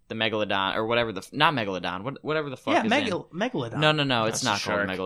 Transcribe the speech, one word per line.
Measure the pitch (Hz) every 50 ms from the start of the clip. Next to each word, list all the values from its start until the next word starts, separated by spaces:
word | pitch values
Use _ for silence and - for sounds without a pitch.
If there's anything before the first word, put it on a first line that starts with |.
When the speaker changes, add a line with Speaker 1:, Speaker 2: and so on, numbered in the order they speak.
| _ -
Speaker 1:
the | 110
Megalodon, | 113 110 110 110 107 104 101 104 98 95 95 -
or | 104 110
whatever | 110 117 120 120 113 101
the, | 95
f-, | - - -
not | 127 151 165 156
Megalodon, | 127 110 98 95 90 90 90 87 92 101
what, | 131 139 - -
whatever | 123 151 160 151 143
the | 127
fuck | - - - -
Speaker 2:
Yeah, | 339 226
Speaker 1:
is | 220 233
Speaker 2:
Megal-, | 285 277 233 185 151 139 - -
Speaker 1:
in | 170
Speaker 2:
Megalodon. | 214 254 - 170 123 113 110 -
Speaker 1:
No, | 151 151 151
no, | 151 143
no, | 139 127 120 110
it's | 110 113 120
Speaker 3:
That's | 131 120 104 101 -
a | 104
Speaker 1:
not | 104 101 101
called | 95
Speaker 3:
shark. | 92 92 92